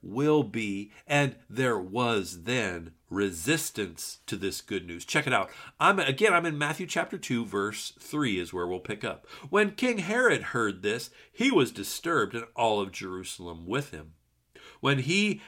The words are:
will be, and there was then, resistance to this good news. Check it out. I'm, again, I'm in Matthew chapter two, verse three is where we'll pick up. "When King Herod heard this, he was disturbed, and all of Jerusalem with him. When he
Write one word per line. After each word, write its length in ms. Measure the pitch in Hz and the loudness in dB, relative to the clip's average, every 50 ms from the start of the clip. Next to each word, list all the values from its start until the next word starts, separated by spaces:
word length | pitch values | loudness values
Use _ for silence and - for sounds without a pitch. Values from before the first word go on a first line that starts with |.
| - | -14
will 400 | - 101 123 147 151 151 151 127 | -8 -2 0 4 4 6 4 4
be, 500 | 104 92 117 107 101 98 98 104 - - - - | 2 -2 -4 -2 -2 -2 -4 -6 -10 -14 -18 -4
and 300 | - 147 143 143 135 - - - - | 0 2 4 4 2 0 -6 -12 -6
there 300 | 104 120 131 127 113 101 | -2 0 2 2 2 2
was 640 | 90 92 98 120 123 120 113 104 92 82 90 87 82 | -2 -2 -2 0 2 2 2 2 0 -2 -6 -8 -4
then, 500 | 104 127 127 107 95 87 85 82 82 82 _ _ _ | -2 -2 0 0 -2 -4 -6 -8 -12 -16 _ _ _
resistance 1120 | 87 98 101 98 90 82 82 131 160 151 - - - 110 101 87 82 - - - - - _ | 0 0 0 0 0 -2 0 0 0 0 0 -4 -4 -4 -6 -6 -6 -10 -12 -12 -12 -14 _
to 100 | - - | -8 -6
this 240 | 92 95 95 92 - | -4 -4 -4 -4 -6
good 260 | - - 104 95 82 | -6 -6 -6 -6 -4
news. 180 | 87 85 87 - | -6 -10 -10 -6
Check 220 | - - 151 143 | -2 -2 0 2
it 60 | 147 123 | 2 2
out. 180 | 104 95 - - - - - - - | 2 0 -2 -6 -14 -18 -16 -2 2
I'm, 200 | 151 180 202 190 | 4 4 4 4
again, 340 | 147 135 135 131 208 214 180 | 2 0 2 4 4 6 6
I'm 140 | 175 170 | 6 4
in 120 | 165 151 147 | 2 0 0
Matthew 280 | 147 143 156 - 185 | -2 -2 -2 -4 -6
chapter 320 | - - 170 143 - - 127 | -4 -2 -2 -2 -2 -4 -8
two, 260 | - - 127 117 117 | -4 -2 0 0 0
verse 480 | 98 98 101 98 104 104 - - - - - | 0 0 0 0 0 -2 -4 -8 -12 -12 -16
three 400 | - - - 151 147 120 98 90 | -12 -6 -2 0 0 0 0 0
is 140 | 87 82 - | -2 -4 -4
where 140 | 87 87 | -4 -4
we'll 140 | 87 92 90 | -2 -4 -4
pick 240 | - - 104 104 - | -4 -6 -6 -6 -6
up. 220 | 107 80 - - - - - - 139 | -6 -6 -8 -12 -16 -18 -18 -6 2
"When 240 | 185 202 214 202 202 | 4 4 4 4 2
King 260 | - 254 254 233 208 | 0 0 0 2 0
Herod 440 | 165 175 214 247 254 226 156 - - | -2 0 2 4 6 6 4 4 0
heard 400 | - - 120 113 101 95 92 95 | -2 0 2 2 2 0 0 -2
this, 280 | 104 110 120 - - - - - - _ | -2 -2 -2 -4 -8 -14 -18 -20 -14 _
he 180 | - 233 277 | 0 2 4
was 220 | 254 170 127 110 - | 6 6 4 4 2
disturbed, 600 | - 98 - - - - 170 165 135 104 95 110 | -4 -8 -8 -8 -6 -2 0 2 2 2 0 -2
and 120 | 117 113 - - | -6 -10 -8 -2
all 260 | - 120 113 107 101 | 2 2 4 4 2
of 120 | 98 95 - | 0 -2 -6
Jerusalem 720 | - 98 92 92 92 92 - - - 90 87 85 82 85 | -8 -10 -8 -8 -8 -10 -10 -12 -12 -12 -12 -12 -10 -6
with 240 | 87 113 143 143 - | -4 -4 -4 -4 -6
him. 240 | - 76 78 78 - _ _ _ _ _ _ _ _ - - - - - | -10 -16 -16 -18 -20 _ _ _ _ _ _ _ _ -20 -20 -20 -12 -2
When 200 | - 135 143 135 | 0 2 2 2
he 420 | 123 139 180 202 208 214 202 208 - | 2 2 2 2 2 2 0 -2 -8